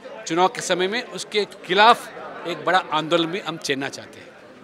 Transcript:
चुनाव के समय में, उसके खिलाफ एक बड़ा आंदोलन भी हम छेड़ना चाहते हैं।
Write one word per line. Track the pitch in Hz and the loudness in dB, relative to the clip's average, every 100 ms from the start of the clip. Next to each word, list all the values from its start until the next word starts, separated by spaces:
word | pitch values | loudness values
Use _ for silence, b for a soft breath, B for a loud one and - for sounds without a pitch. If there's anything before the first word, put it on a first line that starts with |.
| - - - | -18 -14 -4
चुनाव | 165 185 | 2 2
के | 185 | 0
समय | - 175 185 | -2 0 0
में, | 233 | -2
उसके | - 180 - 208 190 - - | -6 -10 -4 -4 -4 -8 0
खिलाफ | 185 220 220 - - - - 165 | 6 8 8 0 -14 -14 -10 -8
एक | 165 | -4
बड़ा | 143 185 180 | 2 2 2
आंदोलन | 151 156 170 160 | -2 2 0 0
भी | 180 | -4
हम | 156 165 | -6 -6
छेड़ना | - 135 135 | -4 -4 -4
चाहते | - 107 - | -10 -16 -18
हैं। | - - - - | -20 -20 -20 -16